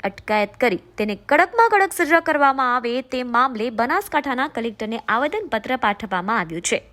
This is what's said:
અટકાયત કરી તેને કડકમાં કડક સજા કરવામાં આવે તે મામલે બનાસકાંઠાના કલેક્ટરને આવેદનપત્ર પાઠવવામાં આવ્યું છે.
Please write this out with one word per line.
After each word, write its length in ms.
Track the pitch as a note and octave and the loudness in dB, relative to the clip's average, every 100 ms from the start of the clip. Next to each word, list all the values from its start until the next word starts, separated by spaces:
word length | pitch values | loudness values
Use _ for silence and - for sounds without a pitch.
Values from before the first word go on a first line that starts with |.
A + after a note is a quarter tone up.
અટકાયત 500 | G3 G3 - G#3+ G#3 - | -8 -8 -2 0 0 0
કરી 160 | A#3+ F3 - - | 0 0 -4 -6
તેને 200 | G#3+ G3 - | -4 -4 2
કડકમાં 420 | D4 F#4 A#4 A4+ | 4 4 4 4
કડક 240 | G#4 G4 | 4 2
સજા 280 | - D#4 E4 | 0 2 2
કરવામાં 560 | E4 D4+ C#4 C4+ B3+ B3 | 2 2 4 4 0 0
આવે 260 | A#3+ B3 | -2 -4
તે 200 | C4 B3+ | -4 -6
મામલે 480 | B3 A#3 C4 A#3 A#3 | -2 2 2 0 -4
બનાસકાંઠાના 800 | A3 A#3 E4 - D4+ C#4+ B3 D4 | -2 0 -2 -2 -4 -2 -2 -4
કલેક્ટરને 500 | B3 A#3 G#3 A3 A3+ | -4 -6 -6 -8 -6
આવેદનપત્ર 760 | - A3 D4 G#4 F#4+ A3 - B3+ | -2 0 0 -4 -4 -4 -2 0
પાઠવવામાં 640 | A3 G3+ G#3 F#3 F#3 A3+ | 0 -2 -4 -4 -2 -2
આવ્યું 220 | E3 E3 | -2 -6
છે. 200 | - A3+ - | -2 -4 -4